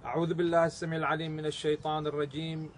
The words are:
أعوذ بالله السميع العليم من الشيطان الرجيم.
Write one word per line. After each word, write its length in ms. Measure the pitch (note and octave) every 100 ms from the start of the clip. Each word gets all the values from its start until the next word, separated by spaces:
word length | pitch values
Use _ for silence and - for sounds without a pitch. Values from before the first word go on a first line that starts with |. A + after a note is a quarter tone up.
| A#2+
أعوذ 280 | C#3 E3+
بالله 320 | E3 E3+ E3 E3
السميع 320 | - E3 D#3+
العليم 320 | D3+ D#3 D#3+
من 140 | D#3 D#3
الشيطان 600 | D3 D#3 D3+ D#3 D#3 D3+
الرجيم. 640 | D3 D3 D3 D#3+ D#3+ D#3